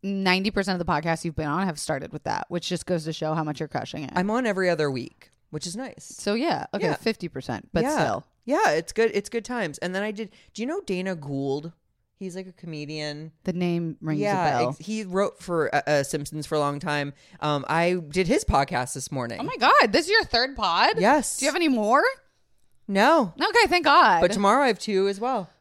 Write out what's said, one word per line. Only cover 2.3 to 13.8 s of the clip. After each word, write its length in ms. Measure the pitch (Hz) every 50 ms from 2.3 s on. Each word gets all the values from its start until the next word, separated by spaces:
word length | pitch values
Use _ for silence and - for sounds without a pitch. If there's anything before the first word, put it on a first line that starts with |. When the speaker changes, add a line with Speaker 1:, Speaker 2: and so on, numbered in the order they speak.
| - 50 - _
Speaker 1:
which 200 | - 170 - -
just 160 | 185 165 -
goes 180 | - 180 165 151
to 60 | 160
show 200 | 156 - 160 156 156
how 80 | 165
much 160 | 156 151 147 -
you're 100 | 156 147
crushing 360 | - 135 - - - - 147
it. 60 | 135 -
Speaker 2:
I'm 160 | 180 180 202
on 160 | 220 247 254
every 220 | 220 196 185 185 180
other 200 | 170 156 151 143
week, 400 | 131 123 123 - _ _ - _ _ _ _ _
which 160 | - 151 -
is 80 | 175 170
nice. 380 | 220 269 240 - - - - - -
Speaker 1:
So, 160 | - 208 208
yeah. 320 | 226 277 339 233 139 - - -
Okay, 120 | 202 190
Speaker 2:
Yeah. 80 | 160 147
Speaker 1:
fifty 300 | - - 226 220 - 180 160
percent, 420 | - 135 - - 120 - - _
but 100 | - 175 226
Speaker 2:
Yeah. 100 | - 311 254
Speaker 1:
still. 260 | 156 123 101 110 - _ _ _ _
Speaker 2:
Yeah, 260 | 233 277 359 440 -
it's 220 | 151 160 - -
good. 180 | - 220 226 226 -
It's 140 | 202 202 -
good 160 | - 233 202
times. 340 | - 247 240 202 160 - -
And 160 | - 180 185
then 80 | 190
I 80 | 202 214
did, 180 | 214 202 220 185 _ _ _ _ _
do 80 | 202
you 40 | 226
know 140 | 262 330 403
Dana 340 | 381 - 190 180 185 190 185
Gould? 560 | 160 143 139 139 135 139 139 135 147 147 170 - _ _ _ _ _ _ _ _ _
He's, 180 | 196 185 175
like, 120 | 190 185 185
a 40 |
comedian. 800 | 175 _ - 170 160 151 147 147 156 156 151 151 147 147 156 160 _ _ _
Speaker 1:
The 100 | 185 170
name 420 | 175 180 175 170 170